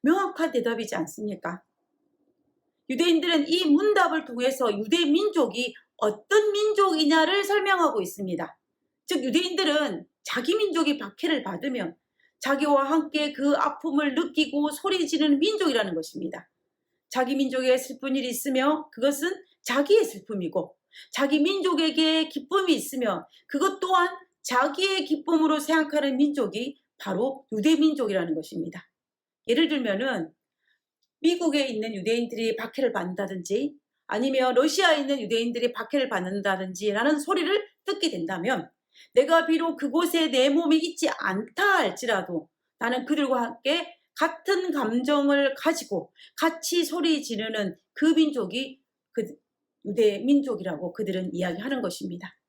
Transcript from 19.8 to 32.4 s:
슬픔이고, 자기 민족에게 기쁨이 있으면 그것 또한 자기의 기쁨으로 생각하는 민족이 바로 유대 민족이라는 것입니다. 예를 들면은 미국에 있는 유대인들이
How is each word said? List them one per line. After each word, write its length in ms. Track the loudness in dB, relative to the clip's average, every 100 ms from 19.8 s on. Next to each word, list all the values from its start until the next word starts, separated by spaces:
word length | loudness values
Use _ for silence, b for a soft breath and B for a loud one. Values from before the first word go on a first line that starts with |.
| 4 4
슬픔이고, 720 | 4 -6 -8 -6 -4 -4 -6 _ _ B B
자기 280 | -2 0 2
민족에게 880 | 2 2 0 0 0 2 2 2 -2
기쁨이 460 | -6 -2 0 2
있으면 500 | 0 0 -4 -2 -2 -6 b b
그것 340 | 0 0 0
또한 280 | 2 4 2 -2 -18 _
자기의 640 | -2 0 0 0 0 0
기쁨으로 540 | -2 -4 0 2 4 2
생각하는 580 | 2 0 2 0 0 2
민족이 640 | 2 2 -4 -4 -8 -12 _ _
바로 480 | -6 -2 -2 -4 _
유대 240 | 0 4 6
민족이라는 580 | 4 2 -2 -2 -2
것입니다. 520 | -4 -6 -8 -8 -10 -20 _ _ _ _ _ 0
예를 220 | 2 2
들면은 640 | 0 -2 -2 -2 -2 -6 _ _ _ _ _ _ _ _ _
미국에 460 | 0 2 0 0 0
있는 280 | -4 -6
유대인들이 640 | -6 -2 0 -2 -2